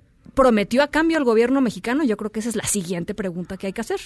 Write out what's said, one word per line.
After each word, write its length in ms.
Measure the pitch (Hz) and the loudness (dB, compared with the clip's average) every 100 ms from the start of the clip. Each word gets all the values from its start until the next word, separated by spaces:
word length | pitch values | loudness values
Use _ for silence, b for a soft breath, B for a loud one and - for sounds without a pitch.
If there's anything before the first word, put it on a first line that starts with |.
| _ _ - | _ _ -10
prometió 500 | - 254 220 202 240 | 2 4 4 2 2
a 40 | 285 | 2
cambio 300 | 294 320 320 | 2 2 2
el 60 | |
gobierno 380 | 247 220 240 277 | 4 4 4 2
mexicano? 420 | 247 180 233 269 | 0 -2 -4 0
Yo 140 | 285 208 | 0 -2
creo 140 | 208 | -4
que 80 | 220 | -6
esa 100 | 233 | -6
es 60 | 208 | -4
la 80 | - | -4
siguiente 480 | 202 170 175 170 | -4 -4 -6 -6
pregunta 440 | 202 196 170 170 190 | -6 -6 -6 -10 -8
que 100 | 190 | -8
hay 60 | |
que 80 | 190 | -8
hacer. 180 | 220 381 | -6 -8